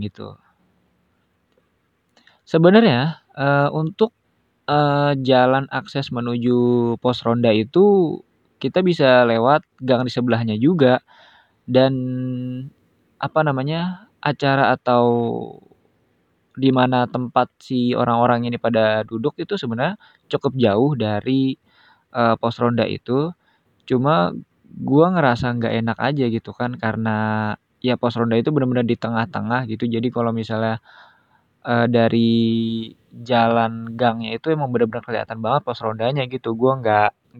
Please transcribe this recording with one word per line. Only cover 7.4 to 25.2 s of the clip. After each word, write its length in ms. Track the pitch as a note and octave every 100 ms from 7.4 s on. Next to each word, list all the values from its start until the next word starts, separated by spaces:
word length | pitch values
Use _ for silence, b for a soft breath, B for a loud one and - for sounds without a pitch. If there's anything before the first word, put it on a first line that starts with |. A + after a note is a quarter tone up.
| A#2+
itu 720 | G#2+ A2 E3+ G#3 G3 E3 - - _ _ -
kita 240 | C3+ F#3
bisa 400 | F#3 E3 C3+ B2
lewat 400 | A#2+ A2+ B2 D3+ - -
gang 240 | B2+ B2
di 80 | B2+
sebelahnya 480 | - A#2+ A2+ A2+ G#2+
juga. 400 | C#3 F3+ B2+ B2 b b b b b _
Dan, 300 | - B2+ C3 C3 B2+ B2+ B2+ B2 B2+ B2+ C3+ - _ _ _ -
apa 240 | C#3 D#3
namanya, 720 | D3+ C3+ C#3 E3 F3 F3+ - _
acara 480 | D3 C3+ C#3 C#3 A#2+ B2+
atau 260 | - B2 A#2+ A#2+ A#2 A#2 A#2 - - _ _ _ _ _ _ _ _
di 160 | - C3+
mana 400 | B2+ B2+ B2+ B2
tempat 400 | B2+ A#2+ B2+ B2 _
si 380 | - B2+ A#2+ A#2+
orang-orang 480 | A#2+ A#2 A#2+ A#2+
ini 160 | A#2+ A#2+
pada 420 | A#2 A2+ A2 A2 A2
duduk 320 | A2+ C#3 -
itu 160 | E3 G3+
sebenarnya 400 | B2+ A2+ D#3 G#3 b b -
cukup 240 | D3 C#3+ C3
jauh 320 | A#2 G2+ C#3
dari, 640 | C3+ G#2+ G#2 A#2 C3+ C3+ C3 b b b b _
eh, 220 | B2 A#2 A2+
pos 240 | A#2 A#2
ronda 240 | A#2+ A#2
itu. 480 | G#2+ G#2 - C3 D#3+ - _ _ _ _ -
Cuma 420 | B2+ C#3 E3+ F3 - - _ _
gua 420 | - B2 C#3 F3
ngerasa 320 | F3+